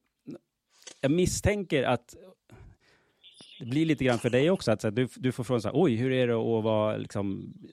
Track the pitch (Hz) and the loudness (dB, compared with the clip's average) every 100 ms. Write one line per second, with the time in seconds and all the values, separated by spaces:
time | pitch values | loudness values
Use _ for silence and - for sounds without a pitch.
0 | _ _ - - _ _ _ _ - - | _ _ -20 -20 _ _ _ _ -20 -4
1 | 135 170 180 - 190 208 180 147 123 120 | 0 2 2 0 0 0 0 0 2 0
2 | - - - - _ - - - _ _ | -4 -20 -20 -20 _ -20 -20 -20 _ _
3 | _ _ - - - - 123 139 160 143 | _ _ -20 -20 -20 -16 -6 0 0 2
4 | 127 117 123 123 156 190 - 104 110 107 | 2 2 2 2 2 2 0 0 0 -2
5 | 127 - 127 127 120 123 104 143 180 113 | -2 -2 -4 -2 -2 -2 0 2 2 2
6 | 131 131 120 117 113 113 110 107 107 107 | 0 0 0 0 0 0 0 0 0 -2
7 | 107 107 98 98 95 - - | -6 -6 -6 -6 -10 -16 -20